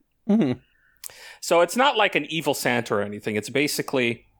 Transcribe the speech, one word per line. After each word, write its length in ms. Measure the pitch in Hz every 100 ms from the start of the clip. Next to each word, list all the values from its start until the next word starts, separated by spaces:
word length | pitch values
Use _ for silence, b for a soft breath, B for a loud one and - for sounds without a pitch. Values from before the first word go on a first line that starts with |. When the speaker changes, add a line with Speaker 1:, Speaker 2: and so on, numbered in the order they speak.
| _ _ -
Speaker 1:
Mm-hmm. 260 | 214 147 127 B B B B B B B B
Speaker 2:
So 180 | - 170
it's 160 | 175 240
not 220 | 277 226
like 160 | 196
an 100 | 170 147
evil 240 | 160 151
Santa 400 | 131 139 120 117
or 80 | 107
anything. 340 | 104 104 117 107
It's 140 | 104
basically, 760 | 127 147 - - 135 120 117 _ _